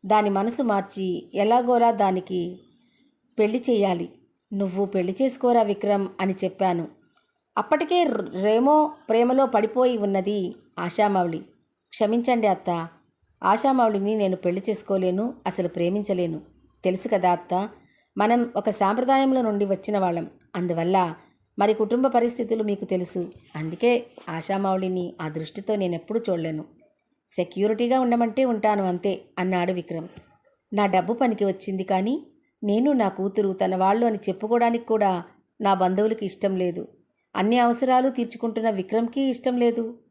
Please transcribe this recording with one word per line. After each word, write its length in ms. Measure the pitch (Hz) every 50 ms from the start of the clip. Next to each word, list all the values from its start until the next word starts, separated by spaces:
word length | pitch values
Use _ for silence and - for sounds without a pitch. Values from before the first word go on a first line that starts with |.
| -
దాని 240 | 190 214 214 208 208
మనసు 320 | 202 190 196 226 233 - 277
మార్చి, 680 | 233 208 196 190 196 - 196 190 185 180 170 - - -
"ఎలాగోలా 560 | 190 202 214 233 247 247 240 247 240 233 233
దానికి 680 | 220 202 202 190 185 185 185 - 185 180 170 175 180 - - _ _ _ _ _ _ _ _ _ _ _ _ _ _ -
పెళ్లి 260 | 214 208 220 247 240 -
చేయాలి. 380 | 240 214 202 196 185 170 170 175 - - _ _ _ _ _ _ 214
నువ్వు 340 | 196 202 190 175 190 202
పెళ్లి 300 | 190 202 190 180 180 190 - 262
చేసుకోరా 400 | 269 254 - - 247 240 233 220
విక్రమ్" 460 | 202 202 202 - 202 208 196 196 185 - -
అని 140 | 190 190 190 190 -
చెప్పాను. 440 | 185 190 - 196 185 175 170 165 - - _ _ _ _ _ _ _ _ _ _ _ _ -
అప్పటికే 460 | 220 - 311 294 330 302 359 359 349
ర్-, 380 | 294 233 208 196 - - 185 190
రేమో 500 | 208 220 226 247 277 302 302 302 294 - - _ -
ప్రేమలో 380 | 220 226 240 247 254 269 269
పడిపోయి 520 | 254 254 208 214 220 226 254 254 247 247 220
ఉన్నది 560 | 208 202 196 196 185 202 208 208 185 175 - - _ _ _ -
ఆశామౌళి. 600 | 175 175 170 - 214 208 202 190 180 175 165 156 - - _ _ _ _ _ _ _ _
"క్షమించండి 580 | - - 220 208 220 240 233 254 247 233 214
అత్త, 420 | 208 185 185 - - 175 170 165 165 - _ _ _ _ _ _ _ _ _ -
ఆశామౌళిని 720 | 185 202 226 - 269 269 254 240 220 208 196 196 208 220
నేను 220 | 220 208 190 185
పెళ్లి 260 | 180 - 180 175 185 190 -
చేసుకోలేను, 640 | 208 202 208 - 196 190 185 185 180 190 220 240 262 - _
అసలు 220 | - 185 - 180 175
ప్రేమించలేను. 720 | - 175 170 175 190 208 208 202 196 180 180 165 160 151 151 - _ _ _ _ _ _ -
తెలుసు 240 | 185 185 185 - 226
కదా 240 | 220 190 180 180 175
అత్త, 360 | 170 - - 175 180 202 208 - - _ _ _ _ _ _ _ -
మనం 320 | 208 220 233 247 233 233 -
ఒక 140 | 208 202 220
సాంప్రదాయంలో 720 | 202 208 202 190 214 233 247 254 269 269 269 269 262 262 240
నుండి 220 | 220 208 202 202
వచ్చిన 340 | 196 196 185 - - 214 202
వాళ్ళం. 320 | 190 180 170 170 165 160 - _ _ _ _
అందువల్ల 580 | 180 180 175 175 165 165 175 190 190 180 170 160 - - _ _ _ _ _ _ -
మరి 160 | 202 208 220
కుటుంబ 320 | 220 220 208 247 247 262
పరిస్థితులు 560 | 269 247 240 233 240 240 - 233 - 226 226 214
మీకు 220 | 214 202 196 -
తెలుసు. 460 | - 190 185 180 175 - 185 170 180 - - _ - -
అందుకే 500 | 151 156 160 170 175 - 240 247 240 240 - _ - - -
ఆశామౌళిని 840 | 160 165 160 - 196 196 196 190 190 190 190 185 185 185 175 175 - -
ఆ 80 | 160 156
దృష్టితో 480 | 151 160 160 156 - - 196 - 214
నేనెప్పుడూ 440 | 208 196 180 175 165 - - 214 226 233 -
చూడలేను. 340 | 185 170 160 160 160 156 - - _ _ _ _ _ _ _ _ _ _ _ _
సెక్యూరిటీగా 720 | - - 175 175 - 190 202 214 220 214 240 233 254 262
ఉండమంటే 440 | 254 240 240 233 233 226 214 262 262
ఉంటాను 400 | 254 233 214 202 214 214 202 196
అంతే" 360 | 185 180 180 175 202 185 - - _ _ -
అన్నాడు 340 | 180 185 185 180 175 180 185
విక్రమ్. 360 | 180 170 - 160 160 165 175 - - - _ _ _ _ _ _ _ _ _ -
నా 140 | 202 208
డబ్బు 260 | 196 185 247 175 175 233
పనికి 320 | 233 262 240 220 202 208
వచ్చింది 400 | 196 185 190 - - 190 185 190
కానీ 420 | 190 196 185 190 220 262 311 - - _ _ _ _ _ _ -
నేను 280 | 208 202 220 247 294 294
నా 160 | 254 220 190
కూతురు 440 | 190 - 190 202 196 214 202 196 190
తన 240 | 190 196 185 185
వాళ్ళు 300 | 185 185 190 202 226 240
అని 100 | 233 220
చెప్పుకోవడానికి 680 | 202 - - 180 185 214 214 233 240 240 233 233 233 233
కూడా 380 | - 226 220 208 196 185 175 175 - _ _ _ _ _ _
నా 140 | 214 196 196
బంధువులకి 500 | 185 185 180 190 190 208 220 220 220 208
ఇష్టం 320 | 190 - - - 196 190
లేదు. 320 | 185 185 175 170 180 - - _ _ _ _ _ _ _ _ _
అన్ని 220 | - 190 208 233 247
అవసరాలు 500 | 240 233 233 233 277 254 254 254 254 269
తీర్చుకుంటున్న 640 | 254 - 247 233 - 226 - 233 214 226 220 226
విక్రమ్కి 500 | 214 190 185 190 214 226 233 233 233 269
ఇష్టం 360 | 277 269 247 254 - 262 247
లేదు. 420 | 247 240 233 233 233 233 226 240 - _ _